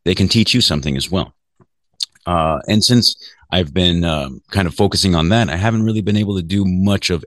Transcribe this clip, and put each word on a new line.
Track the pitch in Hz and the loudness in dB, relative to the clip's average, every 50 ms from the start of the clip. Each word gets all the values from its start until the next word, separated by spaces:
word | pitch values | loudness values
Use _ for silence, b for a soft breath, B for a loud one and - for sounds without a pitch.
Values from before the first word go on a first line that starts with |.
| _ | _
they | 87 92 | -2 0
can | - 98 90 | 2 2 2
teach | - 117 107 - - | 2 2 2 2 2
you | 123 | 0
something | - - 78 73 67 76 67 | 0 0 0 -2 -2 -2 -4
as | 67 - - | -4 -4 -4
well. | 90 87 - - _ _ _ _ _ _ - _ _ _ _ _ _ _ - - _ _ _ | -4 -4 -4 -6 _ _ _ _ _ _ -20 _ _ _ _ _ _ _ -12 -12 _ _ _
Uh, | 87 87 82 80 80 78 67 - - | -2 0 0 0 0 -2 -4 -2 0
and | 104 107 | 0 2
since | 95 - 123 120 101 - - B B B B B B B | 2 4 4 4 4 2 -2 B B B B B B B
I've | 85 92 87 71 65 | -2 0 0 0 0
been, | 92 90 87 87 87 85 | 0 2 2 2 2 0
um, | 85 78 73 71 67 65 - - _ | 0 -2 -2 -4 -6 -10 -14 -16 _
kind | - 98 92 82 | -2 -2 -2 -2
of | - | 0
focusing | - 104 92 - - - 95 87 | 0 0 0 2 0 0 2 2
on | 80 80 85 | 2 2 2
that, | 110 117 113 - | 2 2 0 0
I | 78 | -2
haven't | 90 101 117 113 110 | -2 -2 0 0 0
really | 110 110 110 110 | 0 0 -2 -2
been | 92 101 104 | -2 0 0
able | 107 107 101 98 | 0 0 0 -2
to | 92 | -4
do | 82 82 98 101 98 | -4 -2 -2 0 0
much | 95 90 92 95 101 101 95 - - | 0 0 2 2 2 0 0 0 -2
of | 90 78 - | -4 -4 -4